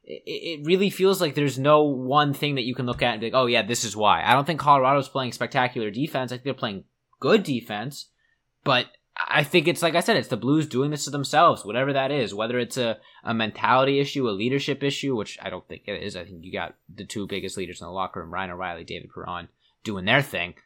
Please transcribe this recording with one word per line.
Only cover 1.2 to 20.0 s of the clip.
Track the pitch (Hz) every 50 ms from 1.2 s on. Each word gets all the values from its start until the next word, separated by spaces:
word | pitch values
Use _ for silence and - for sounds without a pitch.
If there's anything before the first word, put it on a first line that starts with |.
like | 175 151 135
there's | 147 147 139 120 131
no | 131 147 151 151 151
one | 147 139 123 127 127 139 147 147 143 139
thing | - 151 147 143
that | 131 113
you | 123 123
can | - 127
look | 123 120 -
at | 135 120
and | 113 107
be | 113 113
like, | - 131
"Oh, | 127
yeah, | 120 120 113
this | 107 101 120 - -
is | 110 98
why." | 107 107 101 90 82
I | 80 101 123
don't | 135 143
think | 175 165 139
Colorado's | 135 147 143 139 127 131 143 143 135 -
playing | - 135 131 120
spectacular | - - 120 113 - 135 127 123 - 123 110 107
defense. | 98 117 147 - - 139 - 123
I | 127
think | 123 -
they're | 143
playing | 127 - - 113 101 92 - _ _ _ _ _ _ _
good | - 139 196 226
defense, | 185 160 131 117 - - 107 104 113 143 143 - - - _ _ _ _ _ _ _ _ _ _ _
but | 143 131 123 - - _ _ _ _ _
I | - - - - 147 151
think | 147 - 180 147 170
it's, | 170 -
like | 170 165 147
I | 175
said, | - - 220
it's | 151 113 -
the | 131
Blues | 101 107 127 147 160 147
doing | - - 123 139 147
this | 151 143 -
to | 143
themselves, | 135 143 135 - - 151 175 160 127 - -
whatever | 196 208 - 135 143
that | 139 135 135 135
is, | 143 147 117 98 101
whether | 101 110 117 120 123
it's | 120 - -
a, | 131 120 113 107 - _ - _ -
a | - -
mentality | 117 113 110 104 - - 113 110 123 127 135 139 139 139
issue, | 143 139 - 143 131 113
a |
leadership | 101 95 110 123 135 139 139 151 139 135
issue, | 139 139 135 - - 139 131
which | 110 101 - - -
I | - 98
don't | 92 90 - _
think | 85 - _
it | - 101 82
is. | - 104 98
I | 90 85
think | 95 92 82 82
you | 92
got | 92 95 87 85 - _ _ -
the | 87 101 98
two | - - 113 98 87
biggest | 101 95 85 95 -
leaders | 101 92 82 87 -
in | 87
the | 82
locker | 90 95 92 90 - 95
room, | 82 82 85
Ryan | 92 95 90
O'Reilly, | 90 90 92 87 85 82
David | 85 - - 85 87 - -
Perron, | 87 87 90 90 87 85 - _ _ _ _ _ _ _
doing | 110 101 95